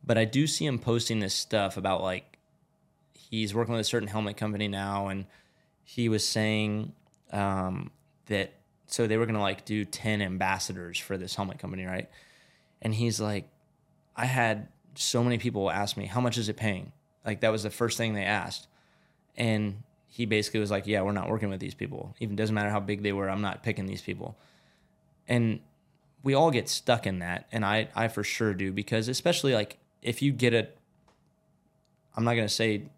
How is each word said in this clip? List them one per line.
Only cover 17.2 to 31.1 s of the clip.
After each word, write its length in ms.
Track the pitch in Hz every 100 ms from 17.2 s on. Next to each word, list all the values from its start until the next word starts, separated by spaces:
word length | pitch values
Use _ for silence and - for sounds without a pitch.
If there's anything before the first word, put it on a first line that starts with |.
Like, 180 | - 104
that 100 | 110
was 120 | 110
the 60 | 104
first 280 | - 117 113
thing 160 | 113 107
they 100 | 95
asked. 420 | 104 87 - - _ _ _ _ _ _ -
And 480 | 117 107 104 101 - _ _
he 180 | - 117
basically 340 | 107 104 110
was 120 | 104
like, 160 | 101 101
"Yeah, 140 | 104
we're 80 | 98
not 160 | 101 90
working 200 | 110 107
with 100 | 95
these 160 | 95 -
people. 400 | 101 - - -
Even 160 | 110 104
doesn't 200 | 110 107
matter 160 | 104
how 80 | 104
big 240 | 98 104
they 100 | 104
were, 160 | 98 95
I'm 120 | 98
not 200 | 104 -
picking 220 | - 104 95
these 160 | 98
people." 380 | - 95 82 - - _ _ _ _ _ _ _ -
And 340 | 120 113 107 - _ _ _ _ _
we 100 | 135
all 180 | 135 165
get 180 | 123 110
stuck 380 | - - 117 98
in 120 | 92
that, 280 | 87 90 -
and 140 | 117 101
I, 240 | 107 110 -
I 120 | 113
for 160 | 107
sure 300 | 104 - 110
do, 200 | 95 95
because 340 | 98 104 113 113
especially, 460 | 131 170 170 139
like, 240 | 120 104 - _ _
if 200 | - 117
you 100 | 143
get 220 | 127 123
a, 140 | 113 107 - _ _ _